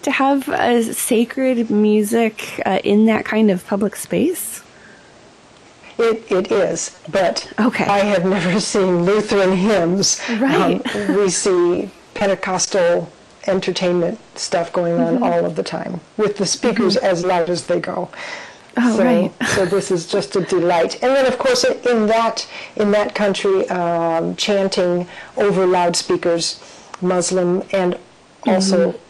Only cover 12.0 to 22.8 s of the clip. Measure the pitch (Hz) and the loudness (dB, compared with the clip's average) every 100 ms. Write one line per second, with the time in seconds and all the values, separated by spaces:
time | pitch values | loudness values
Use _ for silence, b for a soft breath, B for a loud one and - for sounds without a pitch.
12 | - - 202 185 - 185 - 202 170 175 | -16 -4 -2 0 -2 -4 0 2 2 2
13 | 170 - - - - 190 180 175 180 175 | -2 -16 -20 -8 -2 0 0 -2 0 2
14 | 170 226 - - - 180 170 190 170 170 | 0 -4 -14 -12 -4 -2 -2 -2 0 0
15 | 165 - 185 170 170 160 190 170 180 180 | 2 0 2 0 0 -4 -6 -6 -8 -10
16 | - - 208 208 185 - 247 226 190 - | -10 -2 -2 0 -4 -2 -2 2 2 2
17 | 190 175 180 180 165 175 - 175 170 - | 0 0 0 0 0 -4 -2 -4 -2 -8
18 | 185 B B B B B B - 240 220 | -8 B B B B B B -2 0 2
19 | 247 214 - - 233 202 180 196 185 180 | 2 2 0 -4 -4 0 0 0 0 -4
20 | 165 202 196 202 170 185 170 175 170 - | -2 -4 -2 -4 0 0 2 2 0 0
21 | 254 269 262 254 269 240 254 - 247 233 | 0 2 2 0 0 2 0 0 0 2
22 | 208 226 226 - - B B - | 2 2 2 -2 -10 B B -2